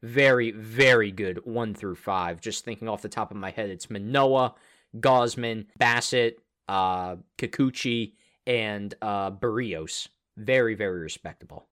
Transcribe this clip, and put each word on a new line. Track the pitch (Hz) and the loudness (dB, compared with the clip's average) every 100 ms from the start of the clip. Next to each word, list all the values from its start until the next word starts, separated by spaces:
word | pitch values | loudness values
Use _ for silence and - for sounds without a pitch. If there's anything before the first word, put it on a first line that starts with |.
very, | 117 120 139 127 117 | -2 4 6 6 2
very | 107 110 113 135 123 104 | -4 -10 4 8 8 4
good | 92 98 90 - | 0 -4 -4 -6
one | 117 117 | -4 -4
through | 101 101 87 | -6 -8 -8
five. | - 95 87 85 | -4 -2 -2 -6
Just | 113 104 | -8 -8
thinking | - 110 110 | -10 -10 -6
off | 104 | -6
the | 104 | -6
top | - 107 | -6 -6
of | 104 | -6
my | 95 | -10
head, | 92 104 | -8 -8
it's | 90 - | -8 -10
Manoah, | 104 104 139 135 131 123 - _ _ _ 113 | -10 -2 2 4 4 2 -2 _ _ _ -2
Gausman, | 135 127 120 113 117 110 101 - | 4 4 4 0 -6 -6 -10 0
Bassitt, | 120 117 - 131 117 113 _ _ - | 2 2 2 2 2 0 _ _ -4
uh, | 98 92 92 90 87 - _ | 0 2 0 -4 -8 -14 _
Kikuchi, | 123 - 135 127 131 117 110 _ _ _ - | -8 0 0 0 -2 -2 -4 _ _ _ -2
and, | 123 110 104 101 - | 0 0 -4 -6 -8
uh, | 107 101 95 | -4 -4 -4
Berrios. | 98 120 110 120 85 80 - - _ _ - | -4 -4 -2 -4 -6 -8 -10 -12 _ _ -14
Very, | 107 131 117 107 | 0 2 2 0
very | 101 90 | -2 -2
respectable. | 80 - - - - 71 _ | -6 -10 -14 -16 -20 -20 _